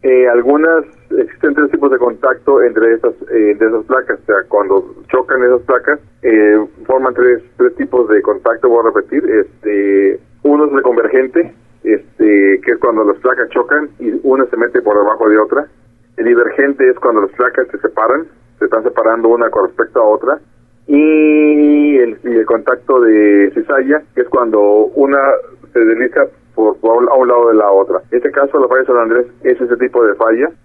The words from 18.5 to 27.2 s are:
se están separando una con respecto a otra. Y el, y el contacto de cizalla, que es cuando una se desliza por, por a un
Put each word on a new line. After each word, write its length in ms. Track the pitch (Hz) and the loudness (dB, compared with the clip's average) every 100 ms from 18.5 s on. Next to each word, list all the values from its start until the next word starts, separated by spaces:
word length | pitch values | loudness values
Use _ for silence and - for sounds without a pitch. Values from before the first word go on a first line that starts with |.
| _ | _
se 60 | |
están 180 | - 113 | -2 -2
separando 460 | 120 120 113 117 117 | -2 -2 -2 0 0
una 220 | 120 113 | 2 0
con 180 | 107 95 | -2 -4
respecto 320 | - 113 127 | -4 -4 0
a 80 | 110 | 0
otra. 320 | 110 123 147 _ _ _ _ - | 0 -2 -4 _ _ _ _ -2
Y 1080 | 147 156 156 156 151 151 147 147 147 147 139 | 2 2 2 2 2 2 2 2 2 2 2
el, 220 | 120 110 | 0 -2
y 140 | 120 113 | -2 -2
el 60 | |
contacto 560 | 110 113 120 123 - 131 | 0 -2 -2 -6 0 2
de 520 | 117 107 104 101 98 | 4 4 4 4 2
cizalla, 480 | 113 110 135 131 151 - - | -2 -4 -2 0 -4 -4 -6
que 60 | |
es 60 | 123 | -2
cuando 320 | 127 120 107 104 104 113 - | -2 0 0 2 2 2 0
una 220 | 139 139 139 - - - - | 0 2 0 -2 -4 -20 -6
se 60 | 120 | 0
desliza 420 | 113 113 127 151 139 _ _ | 0 0 -2 -2 -4 _ _
por, 260 | - 110 98 | -2 -2 -2
por 300 | 113 117 123 | -2 0 2
a 40 | |
un 140 | 131 | 2